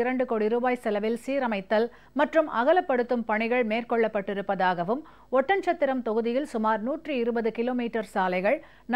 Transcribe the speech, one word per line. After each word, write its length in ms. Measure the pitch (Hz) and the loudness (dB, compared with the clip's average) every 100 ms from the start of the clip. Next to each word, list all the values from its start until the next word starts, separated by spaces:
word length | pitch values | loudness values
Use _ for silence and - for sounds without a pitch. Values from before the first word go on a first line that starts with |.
இரண்டு 240 | 240 254 247 | 0 0 0
கோடி 160 | 226 214 | 0 0
ரூபாய் 260 | 240 254 247 233 | 2 0 -2 -2
செலவில் 340 | 202 220 233 - | -2 -2 -4 -2
சீரமைத்தல் 640 | 277 247 202 190 214 233 - - 262 | -2 -2 -4 0 2 0 -4 -8 -2
மற்றும் 300 | 302 320 311 220 | 2 2 0 0
அகலப்படுத்தும் 600 | 254 359 349 254 233 240 220 | 4 2 2 0 0 -2 0
பணிகள் 340 | 214 226 247 220 | 0 0 0 0
மேற்கொள்ளப்பட்டிருப்பதாகவும், 1300 | 226 226 233 220 214 196 202 196 190 185 175 175 262 - - - 254 | -2 -2 0 0 0 -4 -4 -2 0 2 0 -2 -4 -6 -20 -2 0
ஒட்டன்சத்திரம் 680 | 269 392 359 339 277 262 226 | 2 0 0 0 0 0 0
தொகுதியில் 400 | 220 233 240 302 233 | -2 0 -2 -2 -2
சுமார் 280 | 220 220 220 | 0 0 -2
நூற்றி 280 | 320 302 269 | -6 -4 -2
இருபது 280 | 233 233 226 226 | 0 0 -2 -2
கிலோமீட்டர் 520 | 233 247 233 233 202 208 | -2 -2 -2 -4 -2 0
சாலைகள் 440 | 185 180 196 302 - - - | 0 2 0 0 -4 -18 0